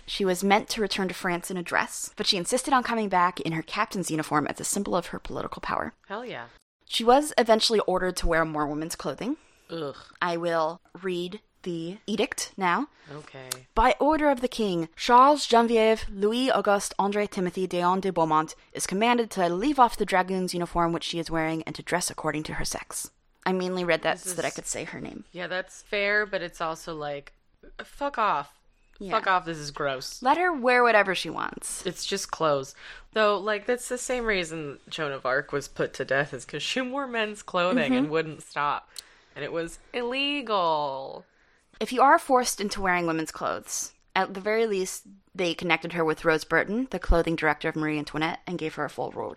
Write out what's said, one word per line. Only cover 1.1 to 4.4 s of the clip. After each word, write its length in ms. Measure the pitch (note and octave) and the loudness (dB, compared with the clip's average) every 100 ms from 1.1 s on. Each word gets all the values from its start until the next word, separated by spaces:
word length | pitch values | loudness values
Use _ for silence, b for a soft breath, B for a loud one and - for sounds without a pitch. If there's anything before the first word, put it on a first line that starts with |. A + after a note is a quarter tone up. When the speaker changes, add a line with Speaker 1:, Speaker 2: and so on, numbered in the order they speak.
| F3+ | -4
Speaker 1:
France 340 | F#3 F3 - | -4 -4 -4
in 80 | F#3 | -8
a 60 | |
dress, 480 | E3+ - A#3 - - - | -2 -2 -2 -4 -10 -6
but 120 | G#3 | -2
she 100 | F#3+ | -2
insisted 340 | F3 B3+ - | 0 -2 2
on 120 | C4 | 2
coming 260 | A#3 A#3 G#3 | 2 0 2
back 300 | F#3 F3+ - | 4 2 0
in 140 | E3 | -4
her 100 | D#3+ | -4
captain's 480 | - G3+ A3+ G3+ D#3+ | -4 -4 -2 -2 -2
uniform 340 | D#3 D3 D3 | -2 0 0